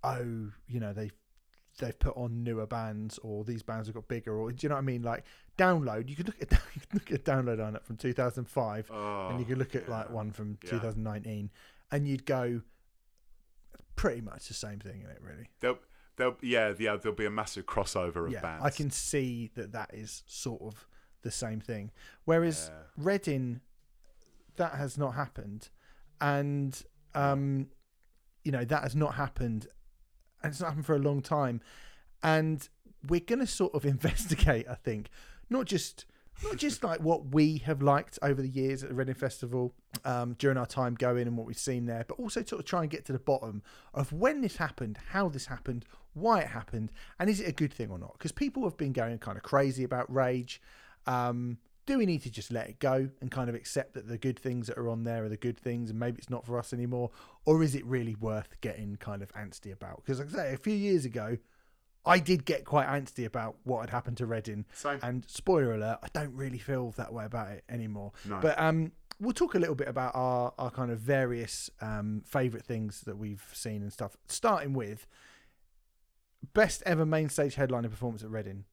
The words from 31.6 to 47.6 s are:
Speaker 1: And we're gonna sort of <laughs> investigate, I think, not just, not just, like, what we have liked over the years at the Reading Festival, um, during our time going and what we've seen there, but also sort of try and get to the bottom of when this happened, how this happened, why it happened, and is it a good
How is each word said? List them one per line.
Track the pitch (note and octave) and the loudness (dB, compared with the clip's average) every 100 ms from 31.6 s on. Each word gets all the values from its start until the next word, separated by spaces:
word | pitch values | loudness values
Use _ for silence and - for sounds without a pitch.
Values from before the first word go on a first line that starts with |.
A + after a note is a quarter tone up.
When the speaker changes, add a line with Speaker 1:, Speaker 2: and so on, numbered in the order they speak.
| - - - - - - | -6 -20 -20 -20 -20 -2
Speaker 1:
And | D#3+ D#3 D#3 D#3 - _ - - C3+ | 4 6 6 0 -4 _ -20 -16 0
we're | F3 | 0
gonna | E3+ A#3 C4 | 2 0 2
sort | - G3 | 2 2
of | D3 C#3 | 2 2
<laughs> | |
investigate, | C3+ E3 - A3 D#3+ - B2 B2 | 2 2 2 0 6 6 6 2
I | |
think, | A#2+ - G#2+ G#2 - - - - | -6 -2 -4 -6 -14 -20 -20 -2
not | B3+ B3+ | 0 2
just, | G3 - - - - - - | 0 0 -10 -20 -20 -20 -8
not | G#4+ G#4+ | -4 0
just, | D4 A3+ | 0 0
like, | A3+ E3 | 0 0
what | D#3+ E3 C#3+ | 4 2 4
we | C#3+ D#3 D3+ | 6 6 4
have | A#2 C#3 | 0 4
liked | C#3 C#3+ - - | 6 6 4 -2
over | C#3+ C#3 | 2 2
the | C3 | 0
years | C3 C3 C3+ | 0 0 0
at | C3+ | -2
the | |
Reading | B2+ C3 | -2 -2
Festival, | C3 C3+ - B2 B2+ B2 - _ - | 0 -2 -2 -4 0 0 -4 _ -8
um, | - B2 A#2+ A#2+ | -2 0 -2 2
during | C#3 C3 | 4 4
our | A#2+ | 0
time | - B2+ A#2+ | 0 0 2
going | B2 B2 A#2+ | 2 4 2
and | A#2+ | -2
what | A2+ | -4
we've | A#2+ | -6
seen | - B2 A#2+ | -2 0 0
there, | A2+ A#2 | -2 -4
but | - | -6
also | A#3+ A3+ | -4 -4
sort | A#3 A3+ | -4 -6
of | - | -2
try | F3+ | 0
and | D#3 | 0
get | D3 - | -4 -4
to | |
the | C3 | -2
bottom | - C3+ A2+ G#2 - - - | 2 2 2 -6 -10 -20 -10
of | - C3+ | -2 -2
when | D3+ A#3+ D4+ | 4 4 4
this | A#3 - | 0 0
happened, | C#3+ - A#2 G#2+ - | -4 -2 -6 -6 -2
how | F#3+ G3 | 2 2
this | C#3 - | 0 -6
happened, | B2 - A#2+ - - - | -8 -4 -6 -6 -20 -16
why | D3 G#3+ G#3+ | -2 4 4
it | D3+ | 4
happened, | A#2+ G#2 A#2 G#2+ - - - | -4 -6 -4 -4 -6 -16 0
and | F#3 | 2
is | G3+ | 2
it | G#3 | 0
a | |
good | C3+ | 0